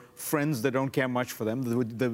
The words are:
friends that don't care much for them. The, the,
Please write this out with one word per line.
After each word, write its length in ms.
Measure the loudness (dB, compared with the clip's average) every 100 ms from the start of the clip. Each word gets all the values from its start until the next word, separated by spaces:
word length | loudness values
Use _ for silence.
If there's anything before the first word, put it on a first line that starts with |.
| -4
friends 480 | -12 -2 0 2 2
that 80 | 0
don't 180 | 0 0
care 200 | 0 0
much 240 | 0 -2
for 120 | -2
them. 180 | -2 0
The, 460 | 0 0 0 0
the, 0 | 0